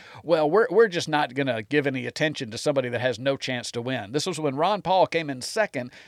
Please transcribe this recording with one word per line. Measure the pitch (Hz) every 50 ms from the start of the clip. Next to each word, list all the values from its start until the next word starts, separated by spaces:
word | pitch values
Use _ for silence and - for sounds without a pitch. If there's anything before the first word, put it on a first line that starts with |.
| - - - - -
"Well, | 147 170 156 151 147
we're, | 180 214 226 -
we're | 170 220 233 202
just | 170 160 -
not | 156 151 147 147 127 123
gonna | 143 139 131 117 113
give | 107 - 143 147 135
any | 139 131 127 120
attention | 123 - - - 123 - - 131 107
to | 113
somebody | - - 151 139 139 123 120
that | 120 117
has | 123 131 113 107
no | 131 139 139
chance | - - 135 127 120 113 -
to | - 120
win." | 117 131 131 117 101 98
This | 131 151 -
was | 190 160 156
when | 156 139 131
Ron | 143 165 196 214 185
Paul | - 170 185 185 160
came | - - 165 160 143
in | 131 123
second | - - - 220 208 - - 131 123 123 - - -